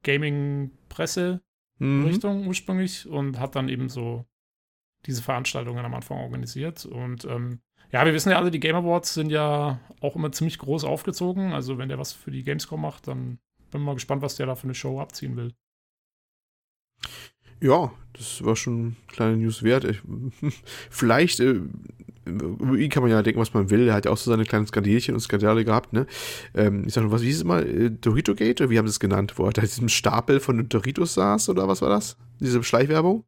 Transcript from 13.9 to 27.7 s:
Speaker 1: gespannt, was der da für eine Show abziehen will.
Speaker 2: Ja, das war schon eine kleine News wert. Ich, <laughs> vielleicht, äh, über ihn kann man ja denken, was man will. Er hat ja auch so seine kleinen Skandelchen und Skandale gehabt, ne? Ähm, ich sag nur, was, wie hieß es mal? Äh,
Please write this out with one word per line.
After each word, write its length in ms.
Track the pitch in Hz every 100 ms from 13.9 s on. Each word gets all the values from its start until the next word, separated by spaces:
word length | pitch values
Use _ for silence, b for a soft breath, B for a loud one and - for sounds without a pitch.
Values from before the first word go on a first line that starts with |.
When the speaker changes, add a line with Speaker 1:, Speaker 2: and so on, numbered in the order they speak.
Speaker 1:
gespannt, 300 | 131 - 139
was 120 | 139 -
der 100 | 135
da 80 | 127
für 80 |
eine 100 | 131
Show 260 | 127 135 135
abziehen 360 | 143 - 139 120
will. 160 | 120 120 _ _ _ _ _ _ _ _ _ _ _ _ _ _ B B B B B -
Speaker 2:
Ja, 300 | 135 156 143 - -
das 300 | - - -
war 120 | - 113
schon 180 | - 117
eine 160 | 117 117 -
kleine 300 | - 113 113
News 260 | 113 110
wert. 220 | 110 131 -
Ich, 160 | 104 - 107 127 -
<laughs> 480 | 147 - - - -
vielleicht, 500 | - 117 117 170 -
äh, 220 | 127 113 78 - - - - - -
über 500 | 92 90 107 131 127
ihn 140 | 147
kann 140 | 143
man 80 | 123
ja 100 | 110
denken, 180 | 110 110
was 140 | 110
man 160 | 110 98
will. 180 | 104 123
Er 60 |
hat 120 | 104 -
ja 60 |
auch 60 | 107
so 120 | -
seine 120 | 113 110
kleinen 220 | 107 107
Skandelchen 460 | 113 101 117 127 123
und 60 |
Skandale 420 | - 101 104 113
gehabt, 300 | 110 110 -
ne? 120 | 110 131 B B B B
Ähm, 300 | - 104 101 -
ich 60 |
sag 100 | -
nur, 80 | 110
was, 100 | 113
wie 60 | 120
hieß 100 | 156
es 60 |
mal? 220 | 165 175
Äh, 260 | 120